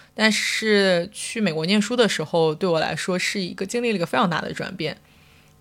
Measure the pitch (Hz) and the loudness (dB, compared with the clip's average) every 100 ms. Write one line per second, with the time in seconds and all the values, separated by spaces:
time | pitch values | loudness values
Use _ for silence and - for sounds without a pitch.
0 | - - 220 208 - - 220 202 190 175 | -14 0 2 2 -2 -2 2 4 4 2
1 | 175 - - 233 202 156 165 208 208 247 | -2 -8 -8 -2 -2 0 2 2 2 2
2 | 208 - 156 170 160 151 190 160 156 156 | 2 2 0 2 2 2 0 0 0 -2
3 | - 180 - 208 175 - 190 240 240 202 | -4 -2 -2 -4 -6 -6 -6 -4 -2 -2
4 | 170 254 202 156 - - - - 151 - | 0 0 0 0 -4 -8 -8 -6 -8 -8
5 | _ _ _ _ _ _ | _ _ _ _ _ _